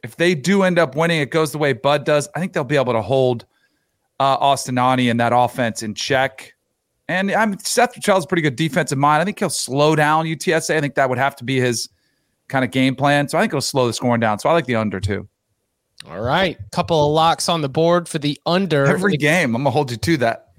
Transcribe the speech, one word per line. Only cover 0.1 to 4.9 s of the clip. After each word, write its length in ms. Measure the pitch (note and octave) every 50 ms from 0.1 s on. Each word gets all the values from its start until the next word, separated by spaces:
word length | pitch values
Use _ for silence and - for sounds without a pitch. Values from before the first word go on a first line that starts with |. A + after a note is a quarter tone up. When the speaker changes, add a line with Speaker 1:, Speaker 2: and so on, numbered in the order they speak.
| -
Speaker 1:
they 180 | - E3 F3 F#3
do 300 | D3 B2 E3 G3+ G3 F#3+
end 160 | F#3 F3+ F3
up 160 | E3 - B2+
winning, 240 | D3 E3 E3+ E3+ D#3
it 100 | C#3+ -
goes 220 | - E3 D#3 D3
the 60 | -
way 160 | D3+ D3+ C#3+ C3
Bud 320 | A2+ - C#3+ D3 D3 B2+
does. 240 | D#3+ D3+ D3 C#3 - -
I 40 | D3
think 140 | F3 F#3+ -
they'll 100 | E3+ D3
be 140 | A#2+ D3
able 160 | C#3+ B2+ B2+ A#2
to 80 | A2+
hold, 440 | G#2 F#2 C3+ C3+ C3 B2+ B2 A#2 - _ _ _ _ _ _ _ _ _ _ _ _ _ _ _
uh, 180 | C3+ C#3 C3+ -
Austin 360 | - C#3 C#3 B2+ - - B2+
Nani 340 | B2 B2 B2+